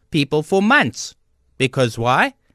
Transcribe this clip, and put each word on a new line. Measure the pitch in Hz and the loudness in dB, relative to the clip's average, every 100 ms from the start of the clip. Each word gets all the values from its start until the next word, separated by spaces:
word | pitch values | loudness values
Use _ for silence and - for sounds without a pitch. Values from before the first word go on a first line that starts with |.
| - | -4
people | 160 143 151 | -2 0 -2
for | 156 190 | 0 0
months. | 208 285 143 - - - _ _ _ - | 2 2 0 -4 -16 -18 _ _ _ -4
Because | 131 135 123 110 | -2 0 -2 -2
why? | 117 139 262 - _ | 0 0 0 -4 _